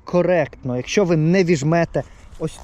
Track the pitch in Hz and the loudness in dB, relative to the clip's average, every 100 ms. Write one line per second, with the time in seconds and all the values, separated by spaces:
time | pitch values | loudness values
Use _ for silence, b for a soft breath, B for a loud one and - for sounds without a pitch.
0 | - 175 170 175 139 - 131 123 123 - | -2 0 2 2 0 -6 -6 -6 -2 0
1 | 185 165 156 185 175 170 143 165 165 156 | 2 2 2 2 2 2 2 0 0 -2
2 | B B B - 160 - | B B B -10 -10 -8